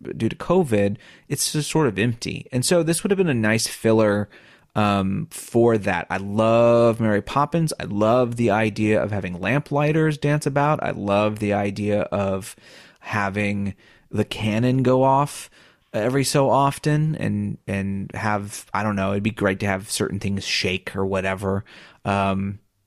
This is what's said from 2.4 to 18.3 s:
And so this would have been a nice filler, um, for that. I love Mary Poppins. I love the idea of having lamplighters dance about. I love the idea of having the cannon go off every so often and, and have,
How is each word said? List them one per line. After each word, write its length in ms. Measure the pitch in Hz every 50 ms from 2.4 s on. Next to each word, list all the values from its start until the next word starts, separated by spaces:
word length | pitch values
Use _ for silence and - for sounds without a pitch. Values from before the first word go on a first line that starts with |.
| - -
And 120 | - 123 127
so 200 | - 180 170 160
this 180 | 160 165 -
would 80 | - 196
have 80 | 202
been 100 | 190 190
a 60 | 165 123
nice 320 | 117 107 107 110 113 -
filler, 640 | - - - - 113 110 110 110 104 101 104 101 - - - - - - _ _ _ -
um, 520 | 107 107 104 101 101 95 95 98 104 - -
for 480 | - - - - - 120 117 117 113 104
that. 260 | 98 101 92 85 - -
I 60 | 87
love 800 | 95 98 101 101 107 110 113 113 117 117 117 117 117 117 117 110 113
Mary 240 | 113 110 104 101 -
Poppins. 500 | - - 139 147 147 - 170 160 151 - -
I 60 | -
love 500 | 87 104 101 107 110 120 127 127 117 120
the 160 | 117 117 107
idea 500 | 98 110 113 110 98 110 107 107 107 98
of 100 | - 101
having 280 | 107 98 90 90 90 85
lamplighters 800 | 95 98 123 147 - - 143 143 147 151 156 160 156 156 151 143
dance 240 | - 147 147 151 -
about. 380 | 147 139 143 143 151 156 - -
I 80 | -
love 480 | - - 98 101 98 101 107 107 107 107
the 140 | 107 101 101
idea 480 | 104 101 104 98 104 101 104 104 104 -
of 520 | - - 101 98 98 95 95 95 - - _ - - - - - - _ _
having 760 | - - - 107 101 98 95 104 104 101 104 101 101 98 95 _ _ _ _ _ _ -
the 140 | - 104 104
cannon 580 | - - - 110 110 104 110 123 127 127 135 127
go 180 | 123 131 127
off 480 | 135 135 135 139 147 151 - - - - _ - - _ _ _ _ _
every 320 | - 110 104 120 131 139 131
so 280 | - - 147 135 123
often 640 | 110 135 139 139 - - - 156 151 151 156 156 151
and, 420 | - - 104 104 104 104 104 - - -
and 440 | - 98 98 98 98 98 98 98 - -
have, 540 | 95 101 107